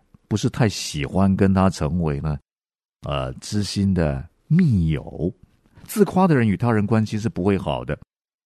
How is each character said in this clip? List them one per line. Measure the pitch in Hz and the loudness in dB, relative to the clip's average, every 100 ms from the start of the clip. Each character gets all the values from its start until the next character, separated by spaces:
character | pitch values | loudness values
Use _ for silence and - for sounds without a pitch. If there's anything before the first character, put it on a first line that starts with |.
| _ _ _ | _ _ _
不 | 107 | -2
是 | 123 | -2
太 | - 107 | 0 0
喜 | - - 76 67 | 0 -8 -8 -4
欢 | 90 98 95 | 0 2 4
跟 | 98 | 2
他 | 95 92 | 4 2
成 | - 73 87 | 0 -4 -2
为 | 82 71 | -2 -2
呢， | 78 73 - _ _ _ _ _ - | -4 -6 -10 _ _ _ _ _ -8
呃， | 71 65 | -6 -6
知 | 62 - 104 | -10 -8 -6
心 | 101 - 101 | -4 -2 0
的 | 90 80 67 - _ _ | 0 0 -2 -8 _ _
密 | 156 170 104 80 | 2 4 2 2
友。 | 73 - - 85 - _ _ _ - | -2 -6 -6 -6 -6 _ _ _ -20
自 | - - | -10 2
夸 | 202 185 185 | 2 4 4
的 | 143 | 4
人 | 113 | 2
与 | 90 | 2
他 | 120 | 2
人 | 110 101 | 2 2
关 | 113 107 | 0 0
系 | 110 | -2
是 | 104 | -4
不 | - | 0
会 | 92 95 | 0 0
好 | - 65 62 | -2 -6 -6
的， | 71 - _ _ _ | -8 -10 _ _ _